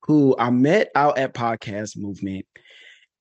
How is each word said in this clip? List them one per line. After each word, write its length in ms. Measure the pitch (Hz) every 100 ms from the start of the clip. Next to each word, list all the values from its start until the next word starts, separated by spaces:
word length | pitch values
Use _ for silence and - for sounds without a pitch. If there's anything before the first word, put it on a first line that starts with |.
who 340 | - 151 139 127
I 120 | 120
met 400 | 123 135 196 -
out 240 | 143 147 135
at 160 | 135
Podcast 640 | - 117 113 - 104 107 -
Movement, 480 | 101 95 98 95 - _ _ - - - _ _